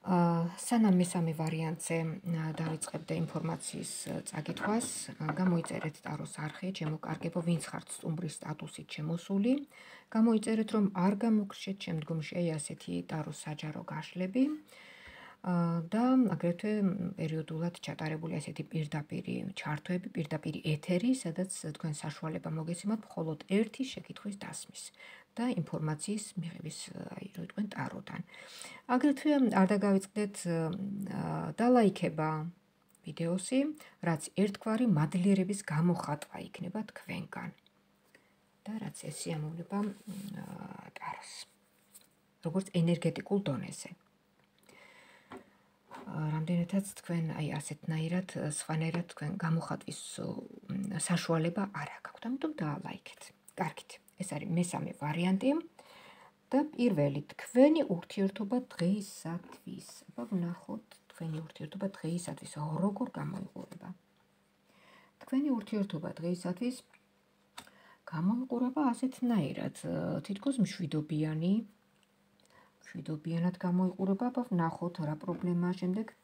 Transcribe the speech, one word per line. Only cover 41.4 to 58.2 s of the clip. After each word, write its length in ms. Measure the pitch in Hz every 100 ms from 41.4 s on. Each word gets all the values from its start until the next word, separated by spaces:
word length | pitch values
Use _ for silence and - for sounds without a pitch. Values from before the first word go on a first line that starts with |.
| - _ _ _ _ - _ _ _ _
როგორც 240 | 165 175 190
ენერგეტიკულ 720 | 180 165 170 170 160 - 202
დონეზე. 480 | 196 127 95 - - - _ _ _ _ _ _ _ - - - - - _ - - _ _ _ _ -
ა, 140 | - - 156
რამდენადაც 600 | 156 160 175 175 196 196
თქვენ, 320 | - - 170 160
აი, 180 | - 151
ასეთნაირად, 800 | 151 - 147 - 160 160 180 185 - 151
სხვანაირად 580 | 147 - 156 160 170 175
თქვენ 240 | - 151 -
გამოხატვის, 640 | 165 165 - - - - - - - - - -
მ, 340 | - - - -
საშუალება 680 | - 175 - 165 160 180 196
არ 200 | - 147
აქვს. 220 | - - -
ამიტომ 320 | 233 262 320
დაალაიქეთ. 680 | 302 156 143 - - - - - _ -
კარგით, 420 | - 170 - - - -
ეს 160 | _ 185
არის 180 | 147 -
მესამე 420 | 170 175 - -
ვარიანტი. 560 | - 147 160 180 190 262 311 330 - - - - - - _ _
და 120 | 262
პირველი, 580 | 302 - 240 170 143 143
თქვენი 580 | - - - 240 285 320
ურთიერთობა 760 | 269 175 - -